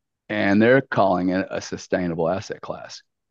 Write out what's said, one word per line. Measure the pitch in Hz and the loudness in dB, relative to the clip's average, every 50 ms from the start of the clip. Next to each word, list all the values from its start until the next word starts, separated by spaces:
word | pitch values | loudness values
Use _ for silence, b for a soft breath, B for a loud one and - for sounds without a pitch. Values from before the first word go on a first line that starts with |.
| _ _ _ _ _ - | _ _ _ _ _ -6
and | 107 104 104 98 101 104 | -4 -2 0 2 4 4
they're | 110 120 131 139 | 6 6 6 4
calling | 135 - - 120 101 95 92 90 90 92 | 4 0 0 2 2 4 2 2 0 0
it | 90 92 95 - | 0 -2 -2 -4
a | - - | -6 -8
sustainable | - - 92 87 - - 95 92 90 87 82 82 82 80 | -8 -8 -10 -12 -8 -4 -4 -2 -2 -2 -2 -2 -2 -2
asset | 90 95 - - - - - | -2 -2 -6 -8 -12 -12 -10
class." | - 87 - - - - - - _ _ _ _ _ | -10 -10 -10 -12 -16 -18 -20 -20 _ _ _ _ _